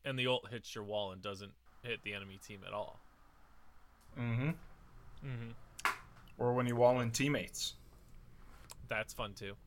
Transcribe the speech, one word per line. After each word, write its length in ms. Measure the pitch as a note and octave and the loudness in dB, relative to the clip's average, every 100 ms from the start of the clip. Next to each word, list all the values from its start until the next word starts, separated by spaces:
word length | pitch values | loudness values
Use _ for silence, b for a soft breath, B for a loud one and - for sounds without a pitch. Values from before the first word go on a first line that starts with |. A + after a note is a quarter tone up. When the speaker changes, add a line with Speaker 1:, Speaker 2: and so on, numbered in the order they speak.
| C#3+ | -2
Speaker 1:
And 100 | C3 | 2
the 80 | B2+ | 4
ult 220 | B2+ - | 4 2
hits 240 | A#2 - | -8 -6
your 100 | A2+ | -8
wall 280 | G#2 G#2 G2 | -2 0 0
and 80 | F#2+ | -2
doesn't 300 | G2+ G2 G2+ - - - | -6 -6 -10 -16 -20 -12
hit 200 | B2 A2 | -6 -4
the 120 | G#2 | -4
enemy 240 | G2+ G2 F#2+ - | -6 -6 -12 -12
team 140 | G2+ F#2+ | -12 -4
at 60 | |
all. 260 | G2+ - - - - - - - - - - - - - - | -4 -4 -8 -18 -20 -20 -20 -20 -18 -18 -18 -20 -20 -14 -4
Speaker 2:
Mm-hmm. 300 | A#2+ A2+ C#3+ E3 - - - - - - | 0 2 0 -2 -8 -18 -18 -18 -16 -12
Speaker 1:
Mm-hmm. 680 | C#3 B2 A#2 A#2 - - - - - - - - | -8 -8 -8 -10 -14 -2 -2 -2 -12 -18 -18 0
Speaker 2:
Or 160 | B2 | 4
when 120 | B2 B2 | 4 4
you 100 | A#2+ | 10
wall 240 | B2 B2+ | 10 10
in 100 | A#2 | 4
teammates. 640 | A2+ C#3 C3+ F2 - - - - - - - - B B B B - - | 4 4 4 0 -4 -6 -6 -18 -20 -18 -18 -18 B B B B -14 -2
Speaker 1:
That's 240 | G#2+ A2 | -2 -2
fun 220 | - G#2+ | -4 -6
too. 200 | G2+ G2 G2+ | -4 -8 -8